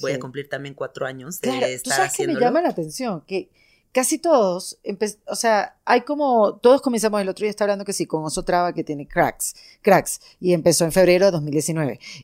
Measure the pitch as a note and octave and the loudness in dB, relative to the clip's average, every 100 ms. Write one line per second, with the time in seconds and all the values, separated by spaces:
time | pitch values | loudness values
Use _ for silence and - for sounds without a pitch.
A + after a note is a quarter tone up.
0 | C#3 C3+ B2+ C3 C#3 C3+ C#3 C3+ C3 - | -6 -6 -8 -12 -10 -10 -10 -10 -10 -8
1 | C3 C3 C3 F3+ - C3 - B2+ C4 C4+ | -10 -10 -14 -8 -4 -2 -4 -4 -4 -2
2 | - - F4+ C4+ A#3+ D4 E4+ G3 D#3 - | -2 -2 -2 0 2 2 -2 -4 -8 -8
3 | B3+ F3 - F#3+ - _ _ _ _ - | -8 -8 -8 -8 -8 _ _ _ _ -2
4 | B3+ D#4 E4+ D4 G3 F3+ - - - G3 | 0 0 2 4 4 0 -8 -14 -10 -6
5 | G#3+ G3+ - G3+ A#3 G#3+ - _ - A#3+ | -6 -6 -10 -2 2 2 0 _ 2 2
6 | A#3+ D4 C#4+ A#3+ G#3 - A#3+ C4+ C4+ A#3 | 2 -2 2 4 2 4 6 6 4 0
7 | G#3+ G#3 F#3+ F3+ G#3+ G3+ G3+ G3+ G3+ F#3+ | 0 0 -2 -2 -4 0 0 0 -4 -6
8 | E3+ D#3+ D#3 F#3 F3+ F3+ F3 E3 D3+ D3 | -4 -4 -4 -6 0 0 0 -2 -6 -6
9 | C#3+ F3+ C#3+ - - - - _ - F3+ | -4 0 0 0 -10 -10 -20 _ 4 4
10 | - - - - F3+ F3 E3 D#3 E3 F#3 | 4 -8 -14 -6 0 2 4 2 2 4
11 | F3+ F3+ G3 E3+ D3+ D3 D3 D#3+ D3 G#2+ | 6 6 4 2 -2 -2 -2 -2 -4 -6
12 | - - | -14 -16